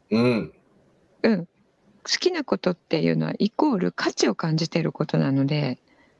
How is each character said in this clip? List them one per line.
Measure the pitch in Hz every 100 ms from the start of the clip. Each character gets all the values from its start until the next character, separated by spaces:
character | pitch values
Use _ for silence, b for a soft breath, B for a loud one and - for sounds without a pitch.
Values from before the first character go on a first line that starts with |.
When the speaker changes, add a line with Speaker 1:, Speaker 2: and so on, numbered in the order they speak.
| _
Speaker 1:
う | 110
ん。 | 120 208 80 - _ _ _ _ _ _
Speaker 2:
う | 226
ん。 | 202 170
好 | _ _ _ _ _
き | - - 359
な | 349 285
こ | 196
と | -
っ | 180
て | _ 160
い | 156
う | 165
の | 156
は、 | -
イ | 208
コ | - 302
ー | 214
ル | 180
価 | - 330
値 | - 262
を | 202
感 | 165 160
じ | 165
て | 170
る | 156
こ | - 160
と | 160
な | 151
の | 135 139
で。 | 151 147 254 _ b b